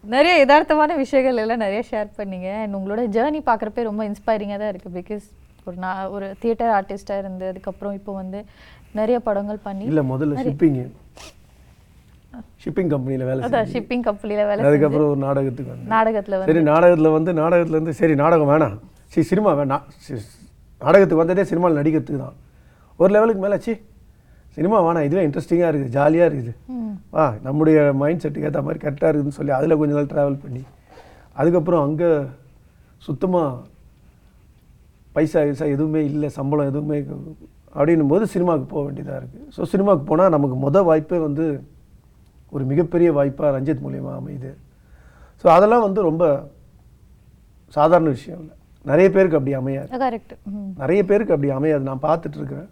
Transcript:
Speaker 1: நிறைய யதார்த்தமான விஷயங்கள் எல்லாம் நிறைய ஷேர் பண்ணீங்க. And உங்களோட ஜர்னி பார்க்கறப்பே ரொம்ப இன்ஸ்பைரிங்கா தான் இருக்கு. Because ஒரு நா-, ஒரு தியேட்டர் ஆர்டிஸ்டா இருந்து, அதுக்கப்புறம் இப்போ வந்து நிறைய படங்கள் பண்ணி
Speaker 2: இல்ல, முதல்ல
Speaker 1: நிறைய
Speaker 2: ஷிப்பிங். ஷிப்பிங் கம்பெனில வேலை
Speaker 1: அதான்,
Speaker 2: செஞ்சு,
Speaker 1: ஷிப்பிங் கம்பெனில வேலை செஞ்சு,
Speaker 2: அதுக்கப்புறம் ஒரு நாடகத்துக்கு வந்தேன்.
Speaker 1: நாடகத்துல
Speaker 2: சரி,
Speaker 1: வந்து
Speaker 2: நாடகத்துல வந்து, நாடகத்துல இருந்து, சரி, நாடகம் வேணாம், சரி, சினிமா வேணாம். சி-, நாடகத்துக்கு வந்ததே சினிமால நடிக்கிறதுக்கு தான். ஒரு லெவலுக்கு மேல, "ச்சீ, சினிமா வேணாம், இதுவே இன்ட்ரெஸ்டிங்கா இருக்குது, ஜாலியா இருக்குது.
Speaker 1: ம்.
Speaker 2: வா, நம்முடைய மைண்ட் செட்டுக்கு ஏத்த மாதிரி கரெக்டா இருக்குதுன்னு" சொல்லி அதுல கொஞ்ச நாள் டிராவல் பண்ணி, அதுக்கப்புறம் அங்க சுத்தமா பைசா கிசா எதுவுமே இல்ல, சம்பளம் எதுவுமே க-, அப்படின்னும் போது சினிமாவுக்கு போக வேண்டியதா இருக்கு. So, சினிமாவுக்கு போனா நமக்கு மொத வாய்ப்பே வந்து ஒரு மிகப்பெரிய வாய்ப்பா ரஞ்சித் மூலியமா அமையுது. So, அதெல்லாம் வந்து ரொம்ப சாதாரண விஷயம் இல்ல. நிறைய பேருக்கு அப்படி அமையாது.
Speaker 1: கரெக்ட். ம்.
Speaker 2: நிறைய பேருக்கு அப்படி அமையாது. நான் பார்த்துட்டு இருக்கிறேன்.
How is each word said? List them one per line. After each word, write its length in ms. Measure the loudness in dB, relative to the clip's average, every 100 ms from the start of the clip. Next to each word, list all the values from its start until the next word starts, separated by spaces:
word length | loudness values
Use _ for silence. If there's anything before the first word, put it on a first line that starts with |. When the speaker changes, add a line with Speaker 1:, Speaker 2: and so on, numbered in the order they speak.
Speaker 1:
நிறைய 420 | -2 2 4 6 6
யதார்த்தமான 500 | 6 6 2 2 0
விஷயங்கள் 400 | 0 2 2 0
எல்லாம் 220 | -2 -2
நிறைய 240 | -2 -4 -6
ஷேர் 180 | -6 -8 -10
பண்ணீங்க. 460 | -10 -8 -8 -8
And 120 | -6
உங்களோட 320 | -8 -6 -4 -2
ஜர்னி 340 | 0 0 -2
பார்க்கறப்பே 420 | -2 -2 -2 -6
ரொம்ப 220 | -6 -6
இன்ஸ்பைரிங்கா 540 | -6 -6 -4 -4 -4 -6
தான் 100 | -8
இருக்கு. 200 | -8 -12
Because 300 | -14 -10 -12 -14 -20 -20 _
ஒரு 120 | -16 -10
நா-, 340 | -8 -6 -8
ஒரு 240 | -8 -10 -6
தியேட்டர் 320 | -4 -2 0
ஆர்டிஸ்டா 480 | 0 -2 -12 -8 -8
இருந்து, 300 | -8 -8 -8
அதுக்கப்புறம் 460 | -8 -12 -10 -10
இப்போ 180 | -10 -10
வந்து 320 | -12 -10 -12 -16 -20 -20 -20 -12
நிறைய 280 | -4 -2 -2
படங்கள் 380 | -2 -4 -4 -8
பண்ணி 220 | -10 -10
Speaker 2:
இல்ல, 180 | -2 0
முதல்ல 240 | 0 -2 -2
Speaker 1:
நிறைய 240 | -2 -4
Speaker 2:
ஷிப்பிங். 400 | 0 0 0 -6 -14 -20 -20 -20 -20 _ _ -20 _ _ -20 _ -20 _ -20 -20 _
ஷிப்பிங் 320 | -8 -4 -2
கம்பெனில 360 | -2 -2 -4
வேலை 240 | -4 -4 -2
Speaker 1:
அதான், 180 | -2 -2
Speaker 2:
செஞ்சு, 60 |
Speaker 1:
ஷிப்பிங் 300 | -6 -4 -4
கம்பெனில 440 | -2 -4 -6 -2 -2
வேலை 180 | 2
செஞ்சு, 40 | 4
Speaker 2:
அதுக்கப்புறம் 400 | 4 4 2 0
ஒரு 80 | 0
நாடகத்துக்கு 560 | -2 -2 -2 -6 -12
வந்தேன். 180 | -12 -2
Speaker 1:
நாடகத்துல 540 | 0 0 -2 -4 -4
Speaker 2:
சரி, 160 | 2 2
Speaker 1:
வந்து 100 | 4
Speaker 2:
நாடகத்துல 420 | 6 6 6 4
வந்து, 200 | 4 0
நாடகத்துல 440 | 0 2 2 2 0
இருந்து, 160 | -2
சரி, 220 | 0 2
நாடகம் 340 | 4 4 4 4
வேணாம், 300 | 4 2 -2 -16 -20 _
சரி, 200 | -2 0
சினிமா 280 | 2 2
வேணாம். 280 | 2 0 -4 -6 -20
சி-, 460 | -12 -12 -12 -20 -20 _ -20 -6
நாடகத்துக்கு 440 | 4 6 6 4
வந்ததே 180 | 2 0
சினிமால 340 | 0 0 2 2
நடிக்கிறதுக்கு 420 | 2 0 -2 -8
தான். 140 | -10 -16 -20 _ _ _ _ 2
ஒரு 160 | 4
லெவலுக்கு 280 | 6 4 2
மேல, 160 | -2 -2
"ச்சீ, 160 | -4 -8 -10 _ -20 _ _ -20 -20
சினிமா 340 | -4 2 2
வேணாம், 200 | 2 2
இதுவே 240 | 0 0 0
இன்ட்ரெஸ்டிங்கா 420 | -2 -2 0 2
இருக்குது, 300 | 0 -2 2
ஜாலியா 240 | 2 4
இருக்குது. 300 | 2 0 -8 -12 -12
Speaker 1:
ம். 280 | -10 -8 -10 -6
Speaker 2:
வா, 240 | 0 0 0
நம்முடைய 500 | -4 0 4 6 4
மைண்ட் 340 | 2 -2 -2 -4
செட்டுக்கு 220 | -4 -4
ஏத்த 140 | -4
மாதிரி 260 | -4 -6 -6
கரெக்டா 200 | 0 0
இருக்குதுன்னு" 300 | 0 -2 -4
சொல்லி 120 | -4
அதுல 260 | -2 2 2
கொஞ்ச 180 | 2
நாள் 100 | 0
டிராவல் 380 | -2 -2 -2 -2
பண்ணி, 200 | -8 -14 -14 _ _ -20 -20 -20 -20
அதுக்கப்புறம் 500 | -2 2 2 2 0
அங்க 440 | 0 0 0 0 -2 -12 -20 _ _ _ _ _
சுத்தமா 640 | -10 -4 -2 0 -2 -6 -16 _ -20 _ _ _ _ _ _ _ _ _ _ _ _
பைசா 280 | -2 0 2
கிசா 240 | 0 0
எதுவுமே 400 | -2 -2 0 0
இல்ல, 240 | -2 -2 -4
சம்பளம் 380 | -4 -2 0 0
எதுவுமே 360 | -4 -4 -6
க-, 320 | -6 -12 -14 -18 -20 _ _
அப்படின்னும் 340 | -2 2 4 4
போது 180 | 2 2
சினிமாவுக்கு 400 | 0 0 0 -2
போக 240 | -6 -8
வேண்டியதா 260 | -8 -10 -10
இருக்கு. 300 | -12 -18 -20
So, 140 | -10
சினிமாவுக்கு 420 | -4 0 2 2 2
போனா 220 | 2 4
நமக்கு 420 | 4 0 0 2
மொத 140 | 4
வாய்ப்பே 340 | 4 2 2 -2
வந்து 440 | -2 -2 -4 -4 -10 -20 _ -20 _ _ _ _ _
ஒரு 140 | -8
மிகப்பெரிய 480 | -2 0 0 2 4
வாய்ப்பா 340 | 4 0 0 -2
ரஞ்சித் 320 | 0 -2 -4
மூலியமா 300 | -6 -10 -10
அமையுது. 360 | -10 -12 -12 -14 -16 -20 _ _ -20 -20 _ -20 _
So, 160 | 4
அதெல்லாம் 280 | 6 6 4
வந்து 220 | 2 0
ரொம்ப 440 | 0 2 2 0 -4 -20 -20 _ _ _ _ -20 _ _ _ _ _
சாதாரண 400 | 2 4 4 4
விஷயம் 320 | -2 -8 -16
இல்ல. 120 | -18 -20 _ _
நிறைய 260 | 0 4 6
பேருக்கு 260 | 6 2 2
அப்படி 180 | 0
அமையாது. 440 | -4 -4 -6 -8 -4
Speaker 1:
கரெக்ட். 360 | -4 -4 -14 -20
ம். 280 | -14 -12 -12 -8
Speaker 2:
நிறைய 280 | 0 0
பேருக்கு 280 | 2 0 2
அப்படி 200 | 0 0
அமையாது. 320 | 0 0 0
நான் 180 | -2 -4
பார்த்துட்டு 340 | -2 -2 -4 -10
இருக்கிறேன். 320 | -10 -12 -16